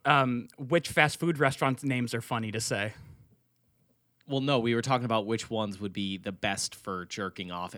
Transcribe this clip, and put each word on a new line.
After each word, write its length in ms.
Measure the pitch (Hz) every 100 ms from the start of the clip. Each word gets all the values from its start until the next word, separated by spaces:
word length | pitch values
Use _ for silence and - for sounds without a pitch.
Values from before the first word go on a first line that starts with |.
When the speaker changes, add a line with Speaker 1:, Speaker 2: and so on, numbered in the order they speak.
Speaker 1:
um, 440 | - 143 131 120 123 -
which 300 | 131 170 -
fast 300 | - 151 -
food 200 | 170 151
restaurants' 440 | 139 135 139 123
names 300 | 139 127 120
are 80 | 113
funny 300 | - 120 110
to 80 | 110
say. 320 | - 110 107 - - - _ _ _ _ _ _ _ _ _ _ -
Speaker 2:
Well, 160 | 135
no, 160 | 135 135
we 160 | 117
were 80 | 117
talking 240 | 123 127 120
about 180 | 113
which 240 | 104 113 -
ones 320 | 113 107 95
would 140 | 104
be 240 | 95 98 95
the 140 | 98
best 420 | 95 104 98 -
for 320 | - - 92 87
jerking 440 | - 98 - 90
off. 240 | 87 87